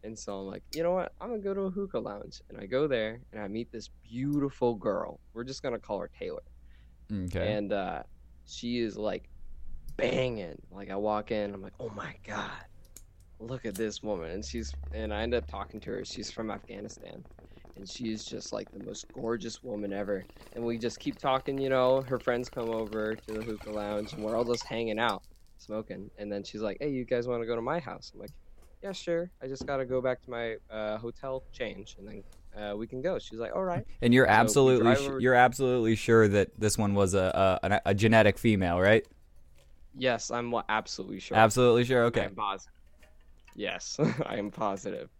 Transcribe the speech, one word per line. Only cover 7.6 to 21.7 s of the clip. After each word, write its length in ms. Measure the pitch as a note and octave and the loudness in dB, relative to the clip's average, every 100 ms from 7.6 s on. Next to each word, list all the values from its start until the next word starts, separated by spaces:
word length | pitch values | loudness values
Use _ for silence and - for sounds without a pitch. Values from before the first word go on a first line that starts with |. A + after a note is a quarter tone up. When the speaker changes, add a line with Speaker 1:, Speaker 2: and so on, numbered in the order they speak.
| G2+ | 0
Speaker 1:
uh, 300 | G2+ F#2 D#2 - - - - - | -2 -2 -6 -10 -20 -20 -20 -16
she 340 | - A#2+ A#2+ | -10 -4 -2
is, 160 | A2+ G2 | -2 -2
like, 320 | G#2+ F#2 - - - - - - - - | -4 -4 -10 -14 -12 -10 -8 -8 -8 -2
banging. 640 | - - B2+ A2 F2 - - | -2 0 -2 -4 -8 -12 -16
Like, 180 | F#2+ G2+ | -16 -8
I 60 | G2 | -2
walk 360 | G#2+ G#2+ G#2 | 0 0 -2
in, 220 | G#2+ G2+ | -2 -2
I'm 80 | G2+ | -6
like, 120 | G2 - | -14 -10
"Oh 80 | A2+ | -10
my 260 | G2+ - F#2+ - | -10 -12 -12 -10
God, 240 | G#2+ - - - - - - - - - - | -8 -8 -12 -16 -20 -20 -20 -20 -20 -20 -16
look 260 | A2+ C3 A2+ | -10 -6 -6
at 100 | G2 | -4
this 260 | A2 G#2 | -4 -4
woman." 300 | G#2+ G2 D#2+ | -6 -4 -4
And 140 | F#2 G#2+ | -8 -8
she's, 280 | A#2 G#2+ - - | -8 -8 -8 -8
and 200 | A2 A2 | -6 -4
I 80 | G#2 | -2
end 100 | A#2 | 0
up 140 | A#2+ - | -2 -2
talking 340 | G2+ G2 G#2+ | -10 -10 -10
to 80 | - | -8
her. 140 | G2+ G2 | -8 -8
She's 260 | - G#2+ | -10 -10
from 180 | - A2 | -8 -8
Afghanistan. 760 | G#2 - G2+ G#2+ - - - - - - - - - | -8 -10 -12 -12 -14 -16 -18 -18 -20 -20 -20 -20 -18
And 140 | G3 | -14
she 220 | - A#2 | -8 -6
is 100 | A2 - | -6 -8
just, 280 | A2 - | -10 -8
like, 160 | G#2+ G2 | -8 -10
the 120 | G2 | -14
most 280 | G2+ G2 - | -12 -12 -14
gorgeous 500 | - A2+ A#2 A2+ - | -8 -4 -4 -4 -10
woman 300 | B2+ G#2 G2+ | -8 -6 -6
ever. 300 | G2 G2+ G2 F#2 - - | -4 -4 -4 -6 -20 -14
And 100 | - | -6
we 140 | A#2 A#2 | -4 -2
just 220 | A#2 - | -4 -4
keep 180 | C#3+ F#3+ | -8 -4
talking, 400 | C#3+ C3 C#3+ C#3 | 0 0 0 -2
you 100 | |
know. 320 | C3+ | 2